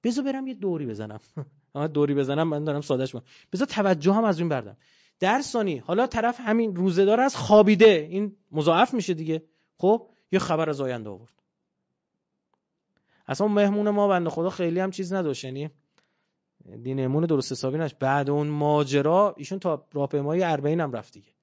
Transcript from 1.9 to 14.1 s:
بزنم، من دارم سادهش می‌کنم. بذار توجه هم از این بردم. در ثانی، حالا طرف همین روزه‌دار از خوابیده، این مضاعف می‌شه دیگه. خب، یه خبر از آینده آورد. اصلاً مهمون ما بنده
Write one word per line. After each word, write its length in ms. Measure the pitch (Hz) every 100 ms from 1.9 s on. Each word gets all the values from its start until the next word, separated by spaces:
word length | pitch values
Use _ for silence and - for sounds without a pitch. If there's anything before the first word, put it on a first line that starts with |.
| 147 147
بزنم، 340 | 139 135 143 160
من 160 | 147
دارم 160 | 151 147
سادهش 340 | 139 131 131
می‌کنم. 160 | 123 - - _
بذار 140 | 185 269
توجه 460 | - 196 175 151
هم 120 | 202
از 140 | 226 165
این 100 | 170
بردم. 280 | 139 104 107 _ _ _ _
در 220 | 185 247
ثانی، 360 | 277 240 202 143
حالا 280 | 117 180 247
طرف 340 | 240 226 233
همین 360 | 240 226 226 180
روزه‌دار 440 | 185 175 196 226
از 160 | 269 -
خوابیده، 720 | - 208 208 208 220 180 151
این 260 | 185 208 202 _
مضاعف 420 | 151 151 165 240
می‌شه 200 | 247 190
دیگه. 280 | 165 160 160 160 _ _ _
خب، 340 | 185 233 - _ _
یه 60 | 185
خبر 320 | - 160 156
از 100 | 139
آینده 300 | 131 123 107
آورد. 220 | 98 117 _ _ _ _ _ _ _ _ _ _ _ _ _ _ _ _ _ _ _ -
اصلاً 220 | 135 208
مهمون 420 | 208 202 208 208
ما 180 | 208
بنده 220 | 202